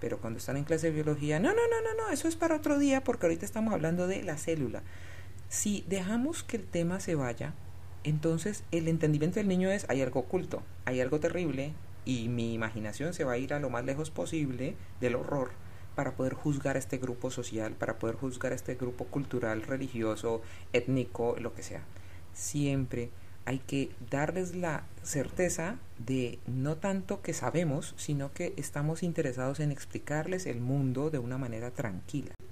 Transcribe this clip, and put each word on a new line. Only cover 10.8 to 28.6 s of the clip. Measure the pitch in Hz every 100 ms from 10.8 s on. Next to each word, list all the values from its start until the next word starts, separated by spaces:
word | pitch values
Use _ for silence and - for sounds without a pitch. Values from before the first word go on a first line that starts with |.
| -
hay | 127
algo | 127 151
terrible", | 165 170 175 131 143 151 - - -
y | 127 113
mi | 120 117
imaginación | 113 110 110 107 104 151
se | 180
va | 143
a | 120
ir | 139
a | 147
lo | 139
más | 120 131
lejos | 139 156
posible | - 175 160 143 123 - - - -
del | 120 123
horror | 151 143 127 - - - - -
para | 135 127
poder | 131 131
juzgar | 151 139 139 135
a |
este | 131 131
grupo | 123 120 131
social, | 127 98 110 110
para | - 110 110
poder | 117 117
juzgar | 135 123 131
a | 127
este | - 127
grupo | 123 120 123
cultural, | 143 139 123 113 110
religioso, | 110 131 131 120 110 107 117 113 - - -
étnico, | 123 120 131 123 - 117 117
lo | 113 -
que |
sea. | - - - - - - -
Siempre | - - 147 143 139 131 123 120 - - - -
hay | 131
que | - 139 135 - 123
darles | 139 156 175 180 175
la | 175 143 - -
certeza | - 143 - - 175 170 165 254 - -
de | 113 131 123 - -
no | 127 139 156
tanto | 202 190 185 202
que | -
sabemos, | 123 123 151 170 139 - -
sino | - 147 139
que | - 175
estamos | -